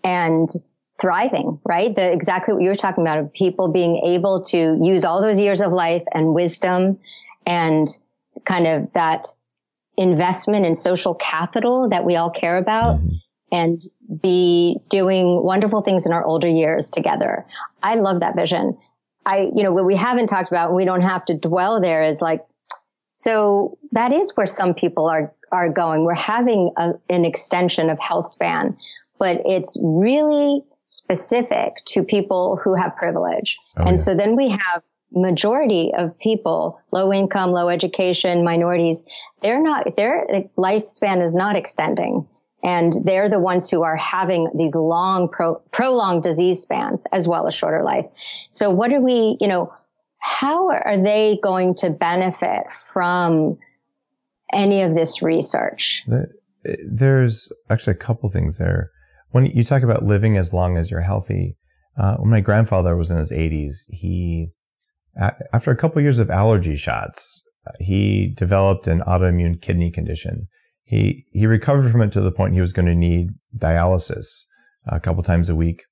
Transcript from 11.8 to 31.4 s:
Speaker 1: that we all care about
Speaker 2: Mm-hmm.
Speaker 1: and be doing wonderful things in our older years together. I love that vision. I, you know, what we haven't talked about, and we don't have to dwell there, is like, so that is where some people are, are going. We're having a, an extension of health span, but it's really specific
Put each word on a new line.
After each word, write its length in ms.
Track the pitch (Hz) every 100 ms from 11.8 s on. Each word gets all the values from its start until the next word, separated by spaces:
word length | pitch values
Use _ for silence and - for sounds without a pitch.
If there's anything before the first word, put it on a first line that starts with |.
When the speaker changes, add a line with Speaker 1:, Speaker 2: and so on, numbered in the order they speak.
| 247
Speaker 1:
that 140 | 185
we 100 | 170 170
all 120 | 170
care 260 | 165 170 180
about 380 | 190 220 233 73
Speaker 2:
Mm-hmm. 120 | 80 82 _ _ _
Speaker 1:
and 300 | 175 170 170 - _ - 160
be 560 | 190 180 180 175 175 - _
doing 540 | 196 185 190 180 175
wonderful 380 | 185 190 214 214
things 240 | 202 185
in 80 | -
our 100 | 170
older 240 | 156 160 170
years 420 | 160 156 160 -
together. 560 | - - - - - - - - _
I 120 | 196
love 260 | 226 196 180
that 140 | -
vision. 420 | 180 170 170 - - _ _ _ _
I, 240 | 196 196 190
you 100 | -
know, 80 | 196
what 120 | 180
we 100 | 185
haven't 320 | 196 233 247 220
talked 220 | 196 180
about, 180 | 180 170
and 60 | 180
we 80 |
don't 160 | 185 185
have 240 | 180 185
to 80 | 180 156
dwell 440 | 165 180 185 226
there, 220 | 180 160
is 180 | 156 165
like, 240 | 165 160 - _ _ - _ _
so 720 | - - - 220 208 202 202 - 294
that 200 | 214 240
is 220 | 302 392
where 100 | -
some 280 | 190 190 185
people 340 | 170 170 170 156
are, 260 | 160 147 _ _
are 180 | 185 175
going. 340 | 170 165 156
We're 80 | 165
having 580 | 160 - 226 247 208 175 -
a, 160 | 170 - -
an 160 | 180
extension 640 | 170 - - 180 180 175 160
of 100 | 156
health 300 | - 175 180
span, 460 | - 170 165 196 - - - _ _
but 220 | 190 175
it's 320 | - 190 185 -
really 840 | 165 160 214 285 302 294 285 285 - _ _
specific 880 | - - 180 - 240